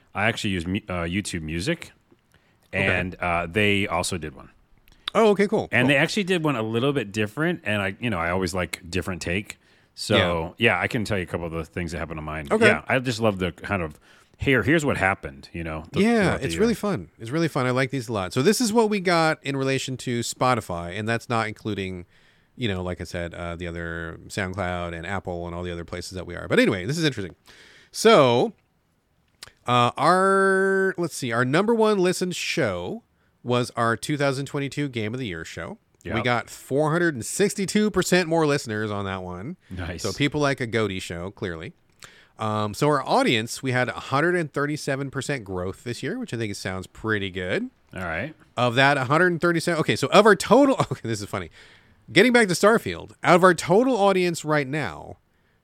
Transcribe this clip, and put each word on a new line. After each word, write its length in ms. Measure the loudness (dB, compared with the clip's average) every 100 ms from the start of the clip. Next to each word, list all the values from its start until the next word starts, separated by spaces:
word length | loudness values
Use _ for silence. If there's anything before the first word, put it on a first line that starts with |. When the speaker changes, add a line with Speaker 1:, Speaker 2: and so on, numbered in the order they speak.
| _
Speaker 1:
I 100 | -2 0
actually 240 | 0 -2
use 160 | -2 -2
mu-, 140 | -4 -4
uh, 160 | -6
YouTube 380 | -2 -4 -4 -6
Music, 500 | -6 -4 -4 -4 -8 _ _ _ _ _ _ _ -8
Speaker 2:
Okay. 100 | -2
Speaker 1:
and, 300 | 0 0 -2 -4
uh, 260 | -2 -2 -2
they 380 | 2 2 2 0
also 320 | -2 -2 -4
did 160 | -8
one. 160 | -12 -20 _ _ _ _ _ -4
Speaker 2:
Oh, 140 | 4 4
okay, 160 | 4 2
cool. 200 | 0 2
Speaker 1:
And 120 | 2
Speaker 2:
Cool. 40 | 4
Speaker 1:
they 80 | 4
actually 280 | 2 0
did 180 | 0 0
one 120 | 0 0
a 60 |
little 300 | 0 0 0
bit 200 | 0 -4
different, 480 | -2 -4 -2 -2 -2
and 160 | -2 -2
I, 160 | -2 -4
you 100 | -4
know, 80 | -2
I 120 | 0
always 220 | 0 0
like 300 | -2 -4 -6 -6
different 320 | -6 -4 -6
take. 360 | -4 -4 -6 -16 _ _ _
So, 600 | -10 0 2 2 0 -4 0
Speaker 2:
Yeah. 140 | 2
Speaker 1:
yeah, 60 | 2
I 80 | 0
can 160 | -2
tell 120 | -2 -2
you 60 |
a 20 | -2
couple 200 | -6 -6
of 60 |
the 120 | -6
things 280 | -8 -6 -6
that 60 | -6
happened 200 | -8 -8
on 60 |
mine. 240 | -8 -8 -2
Speaker 2:
Okay. 160 | 0 2
Speaker 1:
Yeah, 160 | 0 -2
I 100 | -2
just 220 | -2 0
love 180 | 0 0
the 140 | -4
kind 300 | -6 -6 -4
of, 160 | -4 -8 _ -20 _ -4
"Here, 260 | 2 2
here's 220 | 4 2
what 140 | 2 0
happened," 500 | 0 0 -6 -14 -14
you 120 | -10
know? 200 | -8 -8 -6
th-, 120 | 0
Speaker 2:
Yeah, 160 | 2 4
Speaker 1:
throughout 180 | 2 0
the 40 |
Speaker 2:
it's 100 | -2
Speaker 1:
year. 60 | 0
Speaker 2:
really 140 | 0
fun. 340 | 0 -2 -4 -6 -14
It's 120 | -6
really 180 | -2 -2
fun. 160 | 0 0
I 40 |
like 200 | 0 0
these 180 | -4 -4
a 40 |
lot. 200 | -4 -2
So 80 | 2
this 180 | 2 4
is 100 | 2
what 180 | 2 2
we 100 | 2
got 380 | 2 2 2 0
in 140 | -4 -2
relation 400 | 0 0 -2 -6
to 240 | -4 -2
Spotify, 760 | -4 0 2 2 0 -6 -6 -6
and 120 | -2
that's 200 | -4 -2
not 180 | -2 -2
including, 560 | -6 -6 -4 -4 -8 -14 _ _ _ _
you 140 | -6 -4
know, 140 | -2
like 180 | -4 -6
I 40 |
said, 300 | -8 -6 -8
uh, 220 | -8 -10 -8
the 100 | -8
other 540 | -8 -8 -8 -10 -12 -12
SoundCloud 640 | -6 -6 -4 -4 -4 -6
and 120 | -8 -6
Apple 400 | -8 -6 -8 -6
and 100 | -8
all 60 |
the 80 | -8
other 120 | -8 -10
places 260 | -10 -10
that 140 | -10 -10
we 100 | -10
are. 100 | -2
But 120 | 2
anyway, 240 | 2 0
this 140 | -4 -2
is 40 |
interesting. 300 | -2 -2 -10 -12 _ -20 -20 -20 _
So, 600 | 2 6 8 8 6 2 -2 _ _ _ _ _ _ _ -20 -20 _ 0
uh, 240 | 4 4 4
our, 1000 | 4 6 4 4 4 4 2 2 0 0
let's 180 | -4 -4
see, 160 | -2
our 120 | 0 4
number 280 | 4 4
one 240 | 4 4 4
listened 380 | 2 2 -2 -4
show 640 | -4 0 0 0 -4 -8 _ _ _ _ -2
was 240 | 0 0 0
our 200 | 0 0
two 200 | -2 0
thousand 300 | 0 0 -4
twenty-two 420 | -6 -6 -4 -4
Game 220 | -4 -4
of 40 | -4
the 80 | -6
Year 180 | -6
show. 340 | -8 -10 -12 -12 _ _
We 80 | -6
Speaker 1:
Yep. 120 | -2
Speaker 2:
got 240 | 0 0 -2
four 420 | -12 -4 0 2
hundred 220 | 2 0 -2
and 100 | -6
sixty-two 640 | 0 0 0 0 2 2
percent 380 | 0 2 2 2
more 180 | 2 2
listeners 440 | 2 -2 -4 -2
on 140 | -4 -4
that 160 | -4
one. 340 | -6 -8 -10 -12 -14
Speaker 1:
Nice. 340 | -10 -8 -6
Speaker 2:
So 100 | -6
people 280 | 0 -2 0
like 200 | 0 0
a 60 | -2
Goaty 360 | 0 0 -2
show, 300 | -8 -8 -8
clearly. 400 | -8 -8 -8 -12 -16 _ _ -20 -20 _ -8
Um, 340 | -4 -2 -2
so 140 | 0 2
our 140 | 2 2
audience, 560 | 2 4 2 0 -6
we 80 | -2
had 160 | 0 -2
a 40 | -4
hundred 380 | -2 0 2 0
and 140 | -2
thirty-seven 580 | -4 -4 -4 -4 -4 -4
percent 320 | -6 -4 -6
growth 380 | -4 -4 -4 -6
this 200 | -8 -6
year, 140 | -6 -6
which 140 | -6
I 40 | -6
think 180 | -6
sounds 320 | -6 -6 -6 -10
pretty 440 | -8 -2 0 -2
good. 380 | -6 -4 -4 -6 _ _
Speaker 1:
All 80 | -10
right. 300 | -6 -6 -6 -12 _ -2
Speaker 2:
Of 200 | 0 4
that 200 | 4 4
a 80 | 2
hundred 260 | 2 2
and 80 | 2
thirty-seven, 400 | 0 0 -2 -2
okay, 160 | 0 0
so 100 | 4
of 160 | 6
our 120 | 8 6
total, 400 | 6 6 6 4
<laughs> 160 | 0
okay, 80 | -2
this 180 | -6 -6
is 60 | -6
funny. 220 | -8 -10 -16 -20 -20 _ _ 0
Getting 200 | 4 6
back 140 | 6 4
to 60 |
Starfield, 580 | 4 4 4 0 -8 -10 -4
out 100 | 4
of 80 | 6
our 120 | 6
total 420 | 4 4 4 4 4
audience 480 | 4 4 0 -2
right 240 | 0 0 0
now, 480 | -4 -4 -8 -14 -18 _ _ _ _